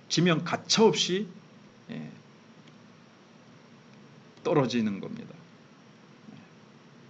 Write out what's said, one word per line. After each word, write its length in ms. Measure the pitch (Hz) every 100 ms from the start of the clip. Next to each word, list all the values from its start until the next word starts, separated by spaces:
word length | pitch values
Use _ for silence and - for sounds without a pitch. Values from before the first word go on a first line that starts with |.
| -
지면 340 | - 175 160
가차없이, 840 | - - - - 220 - - 185 214 - - - - - -
예. 200 | 220 76 - - - - - - - - - - - - - - - - - - - - - - -
떨어지는 560 | 143 143 127 117 107 95
겁니다. 340 | - - - - - - - - - - - - -
예. 40 | - - - - - - - -